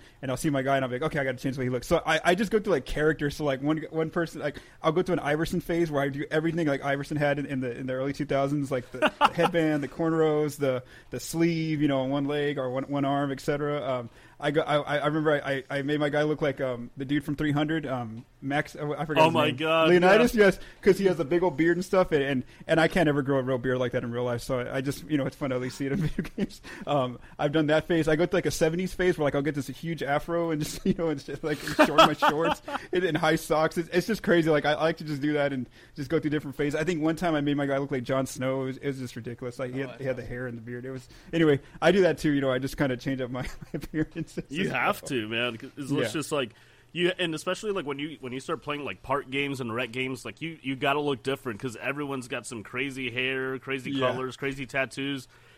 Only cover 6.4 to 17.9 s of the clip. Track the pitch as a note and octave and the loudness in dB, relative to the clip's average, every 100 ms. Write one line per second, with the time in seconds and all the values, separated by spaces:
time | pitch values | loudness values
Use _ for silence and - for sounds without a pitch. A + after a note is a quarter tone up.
6.4 | E3 E3 D3+ C#3 C#3 C#3 C#3 D3+ D3 C#3+ | 0 0 0 0 0 -2 -2 0 2 0
7.4 | C#3 C3+ B2+ B2 C3 B2+ C#3 C#3 C#3 C#3 | -2 -4 -4 -6 -4 -2 -4 -4 0 2
8.4 | C#3 D3 C3+ C3 - - C#4+ - C#4+ - | 2 0 0 -4 -6 0 0 4 0 4
9.4 | E3+ E3+ D#3 D3+ C#3+ - E3 D#3+ D#3 D3+ | 2 4 2 0 -2 -2 0 4 4 4
10.4 | D3+ C#3+ C#3 B2+ - - - B2+ - D#3+ | 0 0 0 0 -6 -20 -12 -10 -6 0
11.4 | E3+ E3 D#3+ D3+ D3 C3+ C3 C#3+ C#3 D3 | 2 2 -2 0 2 2 0 -2 -2 0
12.4 | D3 C#3 B2+ C3 C#3 C#3+ C#3 C#3 C#3+ C3+ | -2 -2 -4 -4 -2 -2 0 0 -2 -4
13.4 | - C#3+ D3 D3 B2+ B2+ A#2+ - - - | -2 -2 -2 -2 -2 -4 -6 -14 -20 -6
14.4 | D3 D3 C3+ D3 C#3 D3 D3 D#3 D#3 C#3+ | 0 0 2 0 2 0 0 2 2 2
15.4 | C3+ C#3 - C#3+ C#3 D3+ D3 D3 D3+ D3 | 0 -4 -4 -4 0 0 2 2 0 0
16.4 | D3 C3 C3 A#2+ A#2+ - C3+ D3 D3 C#3 | 0 0 -4 -4 -10 -10 -2 -2 0 -2
17.4 | D#3 C#3+ D3+ D#3+ C#3 | 2 2 2 0 -2